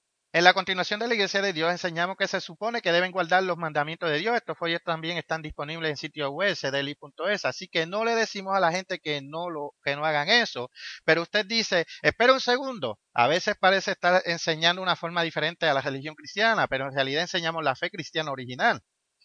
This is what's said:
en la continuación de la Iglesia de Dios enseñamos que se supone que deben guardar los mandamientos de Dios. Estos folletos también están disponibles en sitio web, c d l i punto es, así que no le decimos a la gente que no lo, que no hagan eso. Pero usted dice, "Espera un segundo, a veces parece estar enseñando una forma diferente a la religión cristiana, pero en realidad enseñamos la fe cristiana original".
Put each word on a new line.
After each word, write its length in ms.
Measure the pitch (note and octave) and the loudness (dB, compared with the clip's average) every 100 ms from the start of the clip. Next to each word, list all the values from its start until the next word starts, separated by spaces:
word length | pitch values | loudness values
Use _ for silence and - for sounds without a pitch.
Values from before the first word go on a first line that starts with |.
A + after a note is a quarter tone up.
| _ _ _ E3 | _ _ _ 6
en 80 | |
la 120 | F3+ F#3+ | 6 6
continuación 440 | F3+ F#3 E3+ G#3 | 0 -2 -2 -2
de 80 | A#3 | -2
la 60 | |
Iglesia 300 | A3+ F#3+ G3 | 0 0 0
de 100 | G3 | 0
Dios 160 | D#3 E3 | 0 0
enseñamos 460 | F3 F3+ E3 F3 F#3+ | 0 -4 -2 -4 -2
que 100 | F#3+ | -2
se 140 | F#3 | -2
supone 400 | - E3 A3 A#3 | -6 -6 -4 -2
que 100 | F3+ | 2
deben 200 | E3+ F3+ | 2 2
guardar 320 | F#3 E3 F3+ | -2 2 2
los 120 | F#3 E3+ | 2 -2
mandamientos 540 | E3 D3+ D3 E3 E3 | -2 -2 -2 -2 0
de 80 | D3+ | 0
Dios. 180 | G#3+ A#3 | 0 -2
Estos 220 | - D#3 | -2 -6
folletos 260 | E3+ E3+ | -2 -2
también 340 | - D#3+ E3 E3+ | -4 -4 -4 -6
están 260 | - D#3+ | -4 -6
disponibles 480 | D#3 - D3 E3 D#3+ | -6 -10 -8 -4 -4
en 60 | C#3 | -4
sitio 340 | D#3 D3+ C#3 | -8 -6 -6
web, 240 | D3 G3+ E3 | 0 0 0
c 160 | C#3 | -2
d 80 | C#3 | -2
l 100 | C#3 | -4
i 60 | D3 | -8
punto 340 | D3 - F3+ | -14 -6 -2
es, 160 | G3+ C3 | -2 -2
así 220 | - F#3 | -4 -4
que 180 | F3 E3 | -2 -2
no 180 | G#3 | -2
le 120 | A3+ A3+ | 0 0
decimos 400 | G#3+ G3+ F#3+ G3 | 0 -4 -2 2
a 40 | |
la 120 | E3+ | 2
gente 260 | F#3 F#3 F3+ | 0 -4 -6
que 240 | D#3 C#3+ | -4 -4
no 300 | C#3 D#3+ F3 | -6 -8 -6
lo, 240 | D#3 C#3+ _ | -6 -10 _
que 120 | C#3+ C#3+ | -4 -2
no 100 | D#3 | 0
hagan 240 | D3 D#3 | 0 4
eso. 420 | A#3+ A3 B2 B2 - - - - | 2 2 -4 -10 -12 -16 -4 2
Pero 160 | D#3+ | 2
usted 240 | E3+ G#3 G3 | 2 -2 0
dice, 400 | A3+ G3+ F3+ D#3+ - | -2 2 0 0 0
"Espera 320 | D3+ - A#3+ | 0 4 6
un 80 | C4 | 6
segundo, 580 | B3 B3 C4+ A3+ B2+ G#2 _ | 4 0 0 -6 -6 -8 _
a 140 | - B2 | 2 4
veces 280 | F3 G#3+ - | 4 0 2
parece 320 | F#3+ F#3+ G3+ | 4 4 0
estar 320 | F#3 F3 F#3 F3 | 0 4 4 2
enseñando 560 | E3+ - D#3 E3 F3+ | -2 -2 2 2 2
una 140 | F#3 D#3 | -2 -2
forma 260 | E3+ F3 | -2 -2
diferente 460 | E3 D#3 D#3 F3 E3 | -2 0 -2 0 2
a 60 | B2+ | 2
la 60 | |
religión 340 | D3 C3+ D3+ D3+ | 0 -6 -8 -14
cristiana, 500 | - G3+ A3+ G#3 C3 | -10 0 2 4 2
pero 200 | C3 C3+ | 0 -2
en 80 | C#3 | -2
realidad 260 | C3+ D3 | 0 0
enseñamos 420 | E3+ F3+ E3 E3 | -2 -2 -2 -2
la 120 | D3 B2+ | -2 -2
fe 160 | F3 | -4
cristiana 400 | F#3 C#3+ D#3+ D#3 | -6 -8 -6 -4
original". 500 | C3 B2 B2+ A3+ D3 _ _ _ _ | -6 -8 0 0 0 _ _ _ _